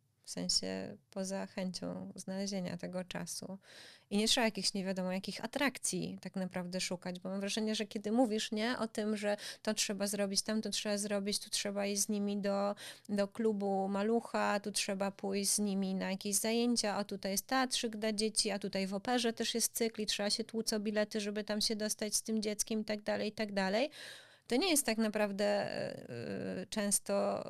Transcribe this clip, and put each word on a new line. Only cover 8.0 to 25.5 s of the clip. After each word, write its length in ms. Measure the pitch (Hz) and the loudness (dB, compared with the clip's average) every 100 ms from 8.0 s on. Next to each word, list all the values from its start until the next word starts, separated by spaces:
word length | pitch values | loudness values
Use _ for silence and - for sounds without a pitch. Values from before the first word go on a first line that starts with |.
| 208 | 0
mówisz, 400 | 226 254 214 - | 4 4 2 -2
nie, 260 | 214 226 254 | 0 0 0
o 100 | 220 | -2
tym, 300 | - 214 214 | -2 -2 0
że 200 | 208 208 - - | 0 -2 -4 -6
to 120 | - | -2
trzeba 340 | 214 - 196 202 | 0 0 0 0
zrobić, 340 | 202 202 196 | 0 0 0
tamto 280 | - 220 208 | 0 0 0
trzeba 280 | 196 214 202 | -2 0 0
zrobić, 420 | 208 202 196 202 | 0 0 0 -2
tu 100 | - | -2
trzeba 360 | - 208 202 202 | -2 -2 0 0
iść 160 | 202 | 0
z 80 | 202 | 2
nimi 280 | 208 202 202 | 2 0 0
do, 380 | 202 196 202 202 - - - | 0 2 0 -2 -10 -14 -4
do 180 | 202 202 | 0 0
klubu 600 | - 220 202 196 196 190 | 2 0 2 2 2 2
Malucha, 720 | 196 208 233 - 214 208 208 | 2 2 2 2 0 2 2
tu 120 | 208 | 0
trzeba 400 | 202 - 196 196 | -2 -2 0 -2
pójść 400 | - 202 196 202 | -2 -4 0 2
z 80 | 208 | 2
nimi 360 | 208 196 190 190 | 2 2 0 0
na 160 | 185 | -2
jakieś 240 | 196 208 202 | -2 0 0
zajęcia, 600 | 226 233 240 233 214 190 | 2 4 4 4 2 0
a 80 | |
tutaj 280 | 202 196 190 | -2 -4 -2
jest 160 | 202 - | -2 0
teatrzyk 500 | 262 254 - 233 214 | 2 2 0 -2 -2
dla 160 | 220 | -2
dzieci, 380 | 208 220 220 208 | 0 0 2 0
a 80 | 196 | 0
tutaj 280 | 196 190 190 | -2 -2 -2
w 60 | |
operze 400 | 196 254 247 226 | -2 0 2 2
też 220 | 226 226 233 | 0 -2 0
jest 180 | 220 | 0
cykl 280 | - 226 220 | 0 -2 -2
i 40 | 208 | -2
trzeba 240 | - 208 | 2 2
się 140 | 208 | 2
tłuc 300 | 214 226 220 | -2 0 0
o 60 | 220 | 2
bilety, 420 | 208 214 208 220 | 2 4 4 2
żeby 220 | 208 208 | 0 -2
tam 180 | 208 214 | 0 2
się 140 | - 214 | 2 2
dostać 400 | 214 - 214 - | 0 0 0 0
z 60 | |
tym 200 | - 220 | 2 0
dzieckiem 400 | 214 208 - 220 | 2 0 0 0
i 40 | 214 | 0
tak 160 | 214 | -2
dalej, 280 | 214 208 208 | 0 0 0
i 20 | |
tak 220 | 214 220 | -2 -2
dalej. 360 | 196 190 208 302 - - - - - - | 2 2 4 2 -2 -14 -16 -20 -14 0
To 80 | 240 | 4
nie 140 | 381 | 6
jest 160 | 294 - | 6 4
tak 120 | 220 | 2
naprawdę, 480 | 214 214 208 202 | 2 2 0 2
e, 640 | 208 | 2